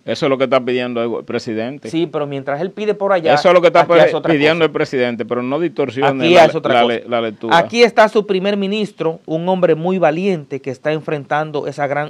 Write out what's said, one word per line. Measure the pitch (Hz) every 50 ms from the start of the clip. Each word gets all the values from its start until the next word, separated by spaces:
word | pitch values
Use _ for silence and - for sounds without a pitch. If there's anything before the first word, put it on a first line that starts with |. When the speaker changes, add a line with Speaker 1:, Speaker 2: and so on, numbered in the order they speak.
| _
Speaker 1:
Eso | - 113 - 165
es | 139
lo | 135 127
que | 135
está | 120 135 131
pidiendo | 120 123 123 123 123 123 123 120 117 117 110 -
el | -
presidente. | - 113 117 - 123 107 110 113 123 147 - - 110
Speaker 2:
Sí, | 160 165 170
pero | 156 143 156 147
mientras | 143 143 139 131 139 139 147
él | 175 196
pide | - 202 214 208 202
por | 202 196 196 196
allá, | 180 160 156 143
Speaker 1:
Eso | 147 - 180
es | 180
lo | 180
que | 170
está | 170 165 170
Speaker 2:
aquí | 170 165 170
hace | 165 151 151
Speaker 1:
pe-, | 156
Speaker 2:
otra | 147 143 156 160
Speaker 1:
pidiendo | 143 147 151 165 170 160
Speaker 2:
cosa. |
Speaker 1:
el | 147
presidente, | 143 147 151 - 143 131 123 120 120 110 117
pero | 110 123 123 123
no | 127 139 156
distorsione | 175 156 - 151 139 127 113 135 135 139 135 131 143
Speaker 2:
Aquí | 165 175
Speaker 1:
la | 175 160
Speaker 2:
hace | 151 -
otra | 160 147 143 127
Speaker 1:
la | 120
Speaker 2:
cosa. | 120 120 113
Speaker 1:
le-, | 110 -
la | 110 120 117
lectura. | 117 113 107 - - 110 110
Speaker 2:
Aquí | - - 110 220 240 240
está | 214 208 - 220 214
su | - 220 202
primer | 208 196 185 185 202 208
ministro, | 202 196 190 208 220 208 208 - - 160 160 165 - _
un | - 160 160 170
hombre | 185 190 180 170 165 156
muy | 156 160 180 185 190
valiente | 170 151 151 170 190 202 185 156 139 - 143 127 -
que | 139
está | 123 - - 151 156
enfrentando | 156 147 156 156 147 135 - 151 151 156 156 147 143 -
esa | 143 135 151 143
gran, | 131 143 143 151 143